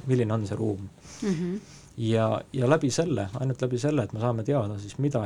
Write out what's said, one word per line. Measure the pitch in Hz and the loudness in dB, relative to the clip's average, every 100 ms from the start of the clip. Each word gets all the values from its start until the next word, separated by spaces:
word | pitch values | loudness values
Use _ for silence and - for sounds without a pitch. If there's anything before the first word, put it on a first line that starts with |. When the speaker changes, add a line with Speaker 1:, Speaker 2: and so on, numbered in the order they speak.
| 131 | 0
Speaker 1:
milline | 127 110 | 2 2
on | 113 101 | 0 0
see | 104 | -2
ruum. | 110 98 95 - - - | -2 -2 -8 -14 -20 -4
Speaker 2:
Mhm. | 214 165 175 202 - - - - | -2 0 -2 -4 -8 -20 -14 -4
Speaker 1:
Ja, | 113 110 110 110 - | 2 4 4 0 -2
ja | 135 123 | 0 4
läbi | 160 135 | 4 2
selle, | 139 170 117 98 127 | 0 0 0 -2 -2
ainult | 131 127 | -2 -2
läbi | 127 123 | -2 0
selle, | 139 151 | 0 2
et | 101 | 0
me | 110 | 0
saame | 120 113 | 0 0
teada | 110 143 101 101 | 0 0 0 -4
siis, | 104 - | -8 -2
mida | 143 131 | 0 0